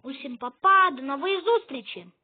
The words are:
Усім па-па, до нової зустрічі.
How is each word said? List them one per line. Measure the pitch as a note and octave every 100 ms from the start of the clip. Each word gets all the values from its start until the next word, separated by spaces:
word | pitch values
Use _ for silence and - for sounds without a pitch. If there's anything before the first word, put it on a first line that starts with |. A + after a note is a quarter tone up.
Усім | B3+ C4+ C#4 A#3+
па-па, | B3 _ F#4+ F#4+ F#4
до | C4
нової | C4+ C#4 F4+ G4
зустрічі. | F4+ A#4 - C4+ G3+ F#3 F3 _